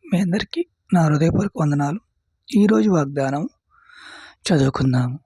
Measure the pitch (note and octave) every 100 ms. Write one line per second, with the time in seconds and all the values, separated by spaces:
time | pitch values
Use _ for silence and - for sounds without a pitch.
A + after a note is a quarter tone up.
0 | E4+ F3+ F#3+ G3 - E4 F4 _ _ F3+
1 | D#3 D3+ D#3+ F#3+ G3+ - D3+ C#3+ C#3+ F#3+
2 | _ _ _ _ - A3 G3+ A3 G#3+ F3
3 | C#3 C#3+ C3+ C#3+ G#3 _ _ _ _ -
4 | - - - _ - E3 C3+ - C3+ B2+
5 | B2 C3+